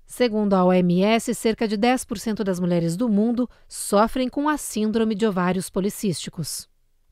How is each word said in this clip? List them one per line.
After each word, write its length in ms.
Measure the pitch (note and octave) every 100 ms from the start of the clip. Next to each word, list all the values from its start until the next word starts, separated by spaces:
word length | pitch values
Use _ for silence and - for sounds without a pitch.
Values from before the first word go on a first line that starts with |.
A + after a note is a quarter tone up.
| -
Segundo 480 | - B3 G#3+ G#3
a 100 | F#3+
O 80 | F3+
M 300 | F#3 F3+ F3+
S, 320 | G3+ A3+ -
cerca 340 | G3+ A3+ G#3+ A3+
de 80 | G#3
dez 260 | A#3+ B3+
por 160 | - G#3+
cento 240 | A#3 G#3
das 160 | G3 F3+
mulheres 380 | F3+ F3 E3+ F3
do 140 | B3
mundo 360 | G3+ A3+ A#3+ B3 - -
sofrem 600 | - - G3+ A3+ C4+ B3
com 200 | D4 D4
a 80 | D4
síndrome 580 | - G#3+ G#3+ A3+ A3
de 120 | G3+ A3
ovários 420 | F#3 F3+ F#3 -
policísticos. 1000 | G3 G3 - G#3 D#3 - - D3 - - _ _ _ _